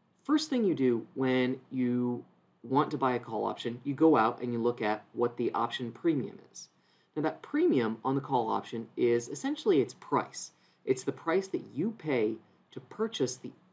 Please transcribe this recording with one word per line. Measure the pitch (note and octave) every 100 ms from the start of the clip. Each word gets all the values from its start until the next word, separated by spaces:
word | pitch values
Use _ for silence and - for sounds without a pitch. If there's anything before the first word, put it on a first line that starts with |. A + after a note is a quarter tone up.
| _ -
first | - D4 -
thing | B3
you | G3+ C3+
do | B2+ A#2 - C3
when | C3 B2+ B2+ C3 -
you | C3 B2 B2 B2 A#2+ - _ _ _
want | A#2+ C3+ C#3+
to | C#3+
buy | C3
a | A#2+
call | A#2 A2 G#2
option, | - A#2+ A#2+
you | C#3+ C#3
go | D#3+ B2
out | A2+ A#2
and | B2
you | A#2
look | A#2 A#2+
at | A2 G#2+ -
what | A#2 A#2+ A#2+
the | A#2
option | G#2+ A#2 - A#2
premium | - E3+ C#3+ G#2 - -
is. | - - _ _ _ _ D#3
Now |
that | D3+ -
premium | - D4 F4 C#3 A2+ A2 C3
on |
the | C#3
call | C#3 B2+ A2
option | G#2 - A#2 A2+ -
is | A#2+ A#2+ A#2+
essentially | D3 C4+ D4+ A3 D#3
its | A#2 -
price. | - B2+ - - - _ _ _
It's | - C3
the | C3+
price | C3+ E3 F#3 F#3+
that | E3 -
you | B2 A3 A3
pay | D#3 B2 G#2+ A2 - _ _
to | A#2+
purchase | - - A3 - B2+ -
the | - - _